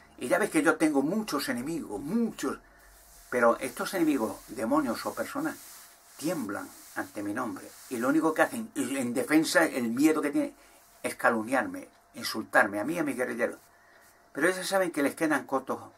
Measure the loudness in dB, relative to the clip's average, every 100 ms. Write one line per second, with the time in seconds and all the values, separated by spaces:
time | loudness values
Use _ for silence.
0 | -20 -10 0 2 4 4 4 4 4 4
1 | 2 0 -2 -2 -2 -4 -4 -6 -6 -8
2 | -2 0 0 -2 -6 -6 -10 -20 -20 -20
3 | -20 -20 -6 4 4 4 -2 -6 -4 2
4 | 2 2 0 -4 -12 -6 0 0 0 -2
5 | -6 -6 -6 -4 -6 -6 -14 -20 -20 -20
6 | -20 -8 -4 -4 -4 -6 -10 -16 -14 -10
7 | -10 -8 -6 -4 -4 -6 -12 -18 -8 -2
8 | 2 2 2 4 2 0 -6 -6 -4 -2
9 | -2 -2 4 4 4 4 4 2 -2 4
10 | 4 4 0 -2 -2 -6 -20 -20 -20 -10
11 | -8 0 2 2 0 0 -2 -6 -14 -20
12 | _ -10 -8 -6 0 2 4 0 -4 -2
13 | -2 -2 -4 -2 -4 -4 -16 _ _ -20
14 | -20 _ _ 0 0 0 0 0 0 0
15 | -2 0 0 0 -2 -4 -4 -8 -10